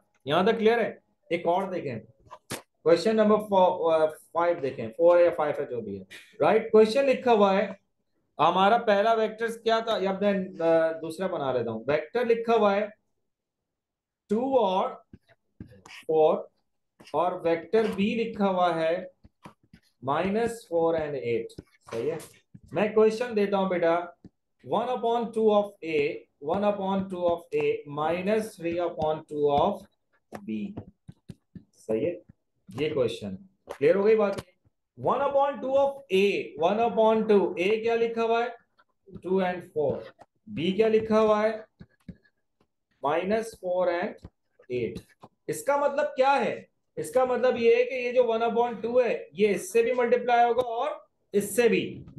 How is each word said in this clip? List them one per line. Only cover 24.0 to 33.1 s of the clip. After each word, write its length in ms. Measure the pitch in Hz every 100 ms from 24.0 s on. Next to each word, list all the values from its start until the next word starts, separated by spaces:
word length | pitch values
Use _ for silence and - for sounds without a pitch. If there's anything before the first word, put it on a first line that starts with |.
| 175 - - _ _ _
one 260 | 123 175 247
upon 360 | 247 233 233 220
two 160 | 220 220
of 200 | 208 202 - 160
A, 140 | 156 147 - - _ 143
one 200 | 190 208
upon 380 | 190 190 190 190
two 160 | 185 175
of 160 | 170 - 151
A 100 | 147 151 147 147
minus 560 | 156 175 185 220 196 -
three 220 | 165 170
upon 440 | 170 170 156 156 -
two 180 | 147 147 143
of 280 | 180 202 - _ _ _ _ - 202
B, 120 | 110 101 - - _ - _ _ - _ -
सही 480 | _ _ - 113 156
है। 60 | 175 - - _ _ -
ये 200 | 120 151
question 480 | 135 117